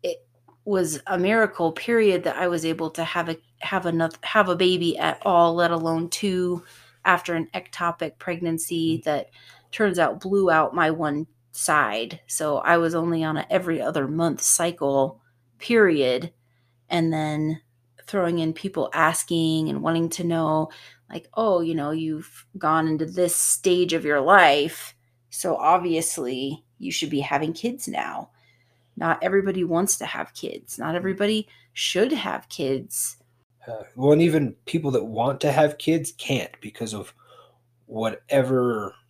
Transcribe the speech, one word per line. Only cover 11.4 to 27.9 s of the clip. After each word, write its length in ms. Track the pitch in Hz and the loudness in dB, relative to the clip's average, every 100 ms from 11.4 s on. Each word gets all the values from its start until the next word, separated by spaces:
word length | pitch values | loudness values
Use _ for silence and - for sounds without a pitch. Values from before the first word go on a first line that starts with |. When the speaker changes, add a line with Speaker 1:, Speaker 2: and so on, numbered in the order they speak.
| _ | _
Speaker 1:
side. 680 | - - 151 120 107 117 165 - | -6 0 2 2 -2 -6 -12 -10
So 300 | - 151 143 | -6 -2 0
I 180 | - 170 | 2 4
was 160 | 165 | 4
only 300 | 170 165 165 | 0 0 0
on 140 | 156 156 | -2 -2
a 80 | - | 0
every 320 | 185 180 165 | -2 0 -2
other 260 | 117 160 139 | -2 -2 -2
month 340 | 160 170 139 | 0 -2 0
cycle, 800 | - - 170 170 139 139 135 - _ _ _ _ | 0 2 0 0 0 2 2 -2 _ _ _ _
period. 720 | - 233 196 151 127 127 170 _ _ _ _ _ _ | 0 4 6 6 2 0 -4 _ _ _ _ _ _
And 220 | 175 165 | 0 2
then 500 | 156 151 151 156 160 _ _ _ _ - | 0 -2 -2 -2 -4 _ _ _ _ -6
throwing 340 | 202 175 170 | -2 0 0
in 140 | 160 | -2
people 360 | 160 196 170 - | -4 -6 -4 -4
asking 760 | 147 160 165 - 170 160 160 156 | 2 2 2 -2 0 2 0 -2
and 120 | 139 | -2
wanting 280 | 151 165 165 | -2 0 -2
to 140 | - | -4
know, 460 | 170 165 160 156 156 - - - _ | -2 0 0 0 -2 -8 -20 -20 _
like, 180 | 170 - | -14 -8
"Oh, 280 | - 226 180 | -2 2 2
you 120 | 165 160 | 0 -2
know, 160 | 147 | -4
you've 540 | 160 160 156 - - - 196 | -4 -4 -6 -10 -20 -20 -4
gone 300 | 151 160 160 | 2 2 2
into 180 | 156 160 | 0 -2
this 300 | 180 175 - | 0 0 2
stage 580 | - - 190 180 175 | 0 0 2 2 2
of 120 | 165 147 | 0 2
your 160 | 147 | 2
life, 720 | 139 196 165 147 156 - - _ _ _ _ | 6 8 8 6 0 -4 -16 _ _ _ _
so 260 | - 180 156 | -6 -4 0
obviously 1080 | 156 180 175 160 165 - 123 127 139 156 _ _ | 4 4 2 -2 -2 -4 -4 -4 -6 -8 _ _
you 140 | - | -8
should 180 | - 156 | -6 -4
be 120 | 139 | -4
having 320 | - 143 156 | -2 -2 -2
kids 340 | 165 240 262 | -4 -6 -6
now." 420 | - | -8